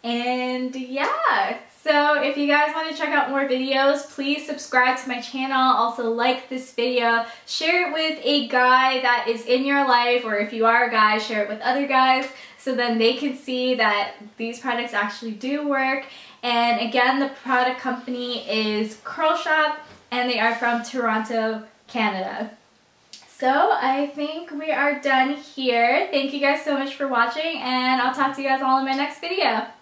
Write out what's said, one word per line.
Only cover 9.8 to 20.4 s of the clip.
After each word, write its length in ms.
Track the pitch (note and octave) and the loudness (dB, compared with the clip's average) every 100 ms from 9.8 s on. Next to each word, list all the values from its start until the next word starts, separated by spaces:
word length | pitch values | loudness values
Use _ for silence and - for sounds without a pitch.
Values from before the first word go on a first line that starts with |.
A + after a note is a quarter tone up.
| C4+ | 4
life, 360 | A#3+ A#3+ B3 | 4 4 0
or 120 | A3+ G#3 | 0 -2
if 160 | G#3+ | -2
you 140 | A3+ A3+ | 2 4
are 180 | A#3 | 4
a 60 | A#3+ | 2
guy, 280 | A3 G3 A3 | 4 4 2
share 240 | A3 G#3+ | 0 -2
it 60 | G3+ | -4
with 120 | G#3+ | -2
other 240 | B3 C4 C4+ | 0 0 2
guys 400 | C4 C4 C4 C4+ - - - | 4 4 4 0 -10 -20 -10
so 160 | - A#3+ | -6 -2
then 220 | A#3+ A3+ | 0 2
they 160 | A3+ | 2
can 220 | B3+ C#4+ C4 | 2 -4 -4
see 380 | - B3+ B3+ | -6 -2 0
that 380 | A#3+ G#3+ G3+ G3+ - G#3 - | 2 2 2 -2 -8 -20 -10
these 240 | A3+ A#3+ | -8 -6
products 320 | C4 A#3 A#3 | -4 -4 -4
actually 380 | G3+ G#3+ - A3+ | -4 -4 -6 -10
do 340 | G#3 B3+ D4 C#4+ | -8 -4 -4 -2
work. 380 | C#4 C4 C#4 - - - - | 0 0 -2 -8 -20 -20 -10
And 360 | A#3+ A#3 A#3 A#3 | -2 0 2 0
again, 380 | A#3 B3+ B3 C4+ | 0 2 2 2
the 120 | C#4 - | -2 -4
product 380 | B3+ B3+ B3+ B3+ | -2 0 0 -2
company 680 | C4 A3+ - B3 B3 A#3 - | -6 -6 -6 -8 -6 -8 -4
is 500 | A3 G#3+ G#3+ G#3+ - | -2 0 -2 -4 -8
Curl 340 | - - D#4 E4+ | -12 -2 0 0
Shop 420 | E4 D#4 D4+ D4+ - - _ | 0 2 2 -2 -12 -20 _
and 180 | B3 B3 | -4 -2
they 80 | |
are 160 | A#3 | 0